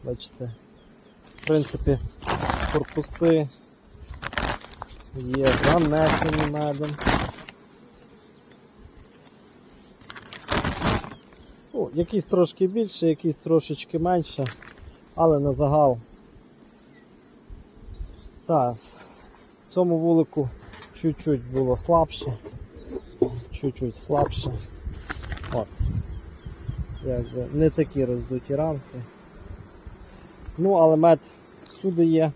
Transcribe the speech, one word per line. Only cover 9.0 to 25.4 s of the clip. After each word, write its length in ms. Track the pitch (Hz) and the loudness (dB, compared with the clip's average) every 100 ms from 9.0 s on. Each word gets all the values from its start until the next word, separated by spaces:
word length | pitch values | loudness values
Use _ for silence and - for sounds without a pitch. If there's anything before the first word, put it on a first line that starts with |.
| - - - - - - - - - - - - - - - - - - - - - - - - - - - | -20 -20 -20 -20 -20 -20 -20 -20 -20 -20 -16 -16 -14 -16 -4 -2 -2 -2 0 0 -2 -18 -20 -20 -20 -20 -10
Ну, 180 | 254 - | -4 -2
якісь 320 | 151 170 208 - | -2 0 0 2
трошки 400 | 185 170 - 185 | 4 4 2 0
більше, 420 | 214 214 - 165 | 0 -2 2 2
якісь 300 | 151 170 143 | 2 -2 -4
трошечки 600 | 170 160 - 151 - 165 | 2 2 2 -8 -6 -2
менше, 460 | 170 180 156 - 131 - - - - - - | 2 2 0 -4 -4 -6 -18 -20 -20 -20 -16
але 240 | - 165 147 | 2 4 6
на 140 | 143 | 2
загал. 460 | 131 143 151 143 117 - - - - - _ - - - - _ - - - - - - - - - - - - - - | 2 4 6 4 2 -6 -20 -20 -20 -20 _ -20 -20 -20 -20 _ -20 -20 -20 -18 -18 -18 -20 -18 -12 -12 -12 -20 -16 0
Так, 300 | 160 123 113 - - - - - - - _ - | 2 2 -2 -14 -20 -20 -20 -20 -20 -20 _ -6
в 20 | |
цьому 280 | 180 180 165 | 0 2 2
вулику 500 | 165 165 151 - 131 - - - - | 4 4 4 0 -4 -6 -18 -20 -18
чуть-чуть 560 | - 165 147 - 135 123 | -4 -4 -2 -2 -2 0
було 240 | 127 131 123 | -2 0 0
слабше, 560 | - 170 156 - 143 113 - - - - - - - - - 123 - | 4 4 4 -2 -8 -10 -12 -16 -18 -18 -12 -12 -14 -2 -2 -2 -12
чуть-чуть 440 | - 143 - 127 - | -6 -6 -4 -8 -8
слабше. 560 | - 147 139 - 135 117 - - - - - - - - | -2 0 0 -2 -6 -8 -10 -12 -12 -12 -12 -12 -10 -12